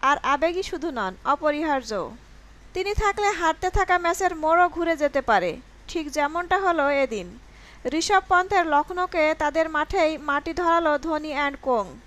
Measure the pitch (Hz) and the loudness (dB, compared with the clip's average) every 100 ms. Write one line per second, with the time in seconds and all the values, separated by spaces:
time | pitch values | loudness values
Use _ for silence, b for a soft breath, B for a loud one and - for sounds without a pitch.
0 | 269 285 - 277 320 349 392 339 330 254 | 2 2 2 0 0 -2 -6 -6 -6 -4
1 | 190 - - - 302 294 320 277 220 208 | -4 -4 -2 0 0 0 0 -2 -2 -6
2 | 139 220 - - - - - 370 381 415 | -6 -10 -20 -20 -20 -20 -12 -8 -4 0
3 | 415 403 415 381 330 320 370 415 370 359 | 0 2 0 0 0 0 -2 0 2 2
4 | 349 349 370 330 311 330 349 330 339 320 | 2 0 -2 0 2 4 4 2 -2 0
5 | 285 220 - 180 175 156 - - - 349 | 0 0 2 2 2 -6 -14 -20 -10 -8
6 | 294 294 285 330 349 370 381 339 285 277 | -6 -2 -2 -2 -2 0 2 2 2 2
7 | 269 214 175 226 - B B B 254 302 | 0 -2 -10 -16 -20 B B B -4 -4
8 | 330 392 381 359 370 392 330 285 302 359 | 2 2 4 2 4 2 4 2 0 -4
9 | 359 349 302 311 294 294 320 311 311 381 | -2 2 0 2 0 0 0 0 -2 2
10 | 311 311 294 285 294 330 349 339 330 294 | 0 0 -2 -2 -2 -2 2 2 2 0
11 | 320 302 311 285 285 277 277 240 185 170 | -2 -4 -4 -2 -2 -4 -2 -2 -2 -10